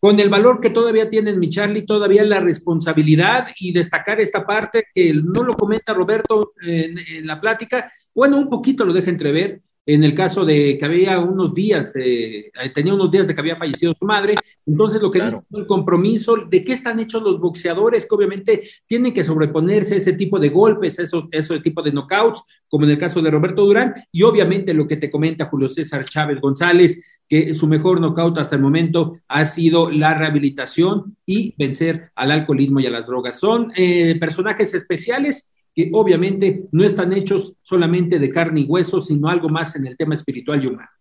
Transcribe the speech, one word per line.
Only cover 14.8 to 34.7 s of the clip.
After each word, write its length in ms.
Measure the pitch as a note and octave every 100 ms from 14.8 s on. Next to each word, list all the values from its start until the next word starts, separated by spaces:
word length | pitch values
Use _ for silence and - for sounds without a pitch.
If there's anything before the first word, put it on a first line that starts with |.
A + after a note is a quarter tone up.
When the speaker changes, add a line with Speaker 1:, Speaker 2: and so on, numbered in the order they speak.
| G#3+ G#3+
Speaker 1:
lo 100 | G#3
que 100 | F#3
Speaker 2:
Claro. 240 | G#3+ G#3+ -
Speaker 1:
dice 120 | G#3
el 40 | F#3+
compromiso, 720 | F#3+ D#3 E3+ G3 A3+ - A3+ E3+
de 160 | F3+
qué 80 | -
están 260 | B3+ A#3+ A3+
hechos 240 | A3+ A3+
los 180 | G#3+ E3+
boxeadores, 640 | F3 E3 F3 E3+ A3 A#3
que 100 | -
obviamente 540 | G#3 G3 G3 G3 G#3+ - - _
tienen 280 | A#3 B3
que 100 | A#3
sobreponerse 680 | D#3+ D#3 D3+ D#3+ E3+ G#3 F#3+
a 40 | G3+
ese 140 | F#3
tipo 240 | - G3 G3
de 100 | D3+
golpes, 500 | D3+ A3 G#3+ F3+ D3
a 40 |
esos, 220 | F3 E3+ D#3+
ese 300 | D#3 D3+ D#3+
tipo 220 | E3+ D#3+
de 100 | D3+
knockouts, 500 | C#3+ C#3 G3 A3+ A3 _ _ _
como 160 | D3+
en 60 | D3
el 80 | D3
caso 240 | E3+ E3+
de 80 | D#3+
Roberto 340 | D3+ D#3 -
Durán, 300 | G3+ A3 B3 - -
y 100 | E3
obviamente 520 | A3 G#3 F3 G3 F#3+
lo 140 | D#3 D3
que 80 | D3+
te 140 | D3
comenta 360 | D3 D#3+ D#3+ C#3
Julio 220 | C#3 C3+
César 360 | C3+ D#3 C#3+
Chávez 360 | C3 D#3 D3+ C#3
González, 600 | C#3 C#3 F3 F3 F3 - _ _ _
que 260 | D3+ E3
su 140 | D#3 D#3
mejor 320 | D#3 E3+ F3+
knockout 380 | E3 E3 E3+ E3
hasta 180 | C#3+ C#3+
el 60 |
momento 560 | C3+ D#3+ E3 E3 D#3 - _
ha 160 | C#3+
sido 440 | D#3 E3+ E3 E3+ E3
la 260 | D3+ D#3
rehabilitación 1040 | D#3 D#3 D3 C#3 C3+ B2+ - F3+ G#3 G3 -
y 300 | - G3 G#3 -
vencer 540 | C#3 C#3 E3 D#3+ - -
al 160 | C3
alcoholismo 480 | D3+ D#3 C3+ C#3 C#3
y 60 | B2
a 40 |
las 160 | A#2 A2+
drogas. 320 | B2+ B2 A#2
Son, 340 | G3 A#3 A3+ F#3
eh, 400 | F3+ F3 E3 E3
personajes 560 | E3 E3 G3 G3+ G#3